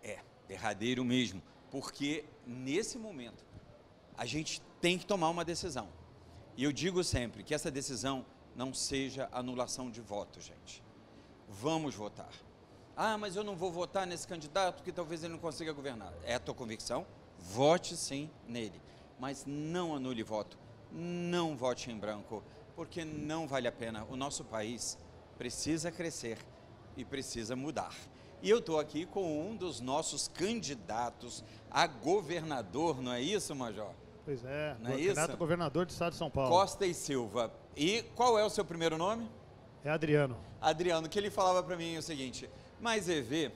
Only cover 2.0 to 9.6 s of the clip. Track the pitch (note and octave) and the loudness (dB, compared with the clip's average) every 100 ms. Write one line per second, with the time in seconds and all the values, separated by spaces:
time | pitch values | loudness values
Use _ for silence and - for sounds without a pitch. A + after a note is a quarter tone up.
2 | C#3+ D#3 - - - B2 C3 D3+ A3 B3+ | -2 -2 -4 -14 -12 -8 0 0 0 -4
3 | A3 E3 A#2+ - - - - - - - | -10 -10 -12 -14 -18 -20 -18 -20 -20 -20
4 | - - A#2 C#3+ D#3 - - - E3+ F3+ | -20 -6 -2 -2 -2 -6 -8 2 4 4
5 | - G3+ D#3+ E3+ E3 E3+ F#3+ B2+ G2+ - | 2 4 4 4 0 -2 -2 -4 -6 -12
6 | - - - - - - C3+ C3 D#3+ F#3 | -20 -20 -20 -20 -16 2 2 4 2 2
7 | E3+ C3+ A#2+ G#2+ F#2+ D3+ F3 C#3 C#3 B2+ | 4 2 0 -4 -2 -2 0 -2 -4 -2
8 | B2+ C3+ A#2+ - - - B2+ B2+ - C#3 | 0 0 -2 -16 -16 -4 -4 -2 0 0
9 | C3+ B2 C3 B2 B2 B2 | 0 -2 -4 -2 -4 -2